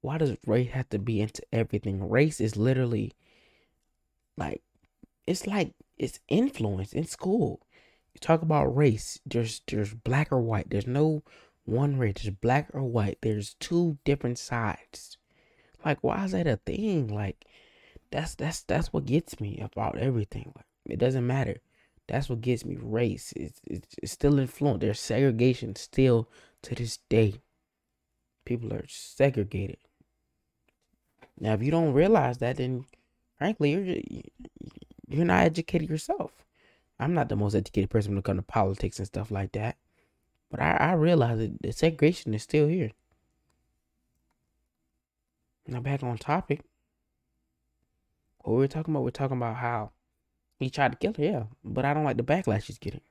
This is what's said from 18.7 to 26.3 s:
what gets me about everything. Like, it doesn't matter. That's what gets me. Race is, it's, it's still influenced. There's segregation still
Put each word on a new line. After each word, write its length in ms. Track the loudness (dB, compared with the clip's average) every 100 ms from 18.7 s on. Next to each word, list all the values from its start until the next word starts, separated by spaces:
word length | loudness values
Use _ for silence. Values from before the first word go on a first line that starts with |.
| 0 0
what 120 | -4 0
gets 340 | 0 -2 -8
me 180 | -8 -6
about 380 | -8 -4 -4 -2
everything. 560 | 0 0 -2 -6 -12 -18
Like, 100 | _ _ -8
it 140 | 0
doesn't 260 | 0 2 0
matter. 320 | 0 -2 -6 _ _ _ _ -6
That's 200 | -4 -2
what 140 | -4
gets 240 | 0 -2 -2
me. 100 | -8
Race 520 | -4 0 0 0 -8
is, 180 | -10 -10 -12 -10
it's, 280 | -10 -10 -12
it's 120 | -10
still 260 | 0 4 4
influenced. 400 | 2 0 0 2
There's 200 | 0 -2
segregation 760 | -2 2 2 4 4 4 -4 -10
still 520 | -4 4 6 4 2